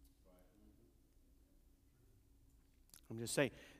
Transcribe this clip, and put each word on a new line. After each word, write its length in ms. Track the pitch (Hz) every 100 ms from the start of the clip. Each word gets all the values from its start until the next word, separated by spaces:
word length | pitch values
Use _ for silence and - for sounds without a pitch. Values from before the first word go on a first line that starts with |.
| - - - - - - - - - - - - - - - - - - - - - - - - - - - - - - -
I'm 80 | 113
just 160 | 117
saying, 180 | - 135 - -